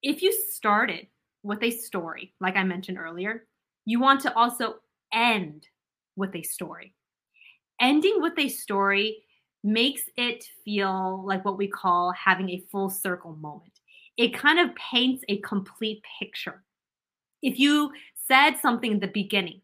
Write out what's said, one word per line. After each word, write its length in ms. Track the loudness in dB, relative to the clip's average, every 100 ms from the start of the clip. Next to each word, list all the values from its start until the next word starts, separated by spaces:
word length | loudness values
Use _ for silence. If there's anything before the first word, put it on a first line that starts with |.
If 200 | -2 0
you 100 | 2
started 760 | 2 -4 -4 2 2 2 -4 -12 _ _ _
with 200 | -8 -2
a 80 | -2
story, 640 | -2 -6 -6 -6 -10 -16 _
like 160 | -2 0
I 80 |
mentioned 340 | 0 -2 -6 -8
earlier, 480 | -8 -6 -6 -6 _ _ _ _
you 160 | -2 2
want 200 | 4 4
to 120 | 2
also 460 | 2 2 2 -4 -6 _ _ _
end 560 | 0 2 2 -2 -12 _ _ _ _ _ -6
with 180 | -6
a 80 | -6
story. 520 | -10 -8 -10 -12 -20 _ _ _ _ _ -20 _ _ _
Ending 440 | 4 6 4 2
with 160 | 0 0
a 100 | -2
story 800 | -2 -4 2 4 2 0 -4 _ _ _ _
makes 460 | 0 2 2 0 -8 -4
it 260 | -4 -4 -12 -18
feel 580 | -6 -2 0 0 -2 -6 -4
like 180 | -2
what 140 | -2 -2
we 100 | -4
call 440 | -2 0 2 0
having 360 | 0 2 2 0
a 160 | -6 -8
full 160 | -4 -4
circle 480 | -4 -4 -6 -8 -14
moment. 440 | -14 -14 _ _ _ -20 -18 0
It 180 | 0
kind 240 | 2 4 4
of 160 | 2
paints 480 | 0 -2 0 2 0 -4
a 100 | -6
complete 640 | -2 -4 -6 -6 -6 -6 -14 -12
picture. 460 | -12 -10 -12 -12 _ _ _ _ _ _ _ _
If 160 | -6 4
you 340 | 4 6 2 -4 -20
said 420 | -14 4 6 6 4
something 360 | 0 0 0
in 80 | 0
the 80 | 0
beginning 520 | -2 0 0 -2 -10